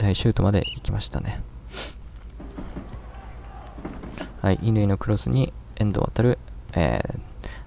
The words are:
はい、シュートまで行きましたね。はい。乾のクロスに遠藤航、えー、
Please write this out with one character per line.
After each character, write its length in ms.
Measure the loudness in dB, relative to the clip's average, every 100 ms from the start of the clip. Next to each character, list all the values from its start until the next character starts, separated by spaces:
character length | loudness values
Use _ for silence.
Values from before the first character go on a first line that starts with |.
は 80 | 4
い、 60 |
シ 140 | 6 4
ュ 20 |
ー 20 |
ト 120 | 6
ま 80 | 6
で 120 | 4 2
行 60 | -2
き 120 | -2
ま 80 | 0
し 80 | 0
た 120 | -2
ね。 220 | -4 -4 -6 -10 -10 -6 -6 -8 -14 -14 -14 -12 -12 -10 -10 -10 -10 -12 -12 -12 -12 -12 -12 -12 -12 -10 -10 -10 -10 -8 -8 0
は 120 | 2
い。 80 | 4
乾 240 | 4 4 4
の 100 | 4
ク 120 | 2
ロ 80 | 0
ス 120 | 2
に 240 | 2 2 -2 -6
遠 180 | 0 2
藤 140 | 2 2
航、 240 | 4 4 4 -2 -12 -2
え 260 | 2 4 4
ー、 160 | 0 -6 -8 -10 -10 -10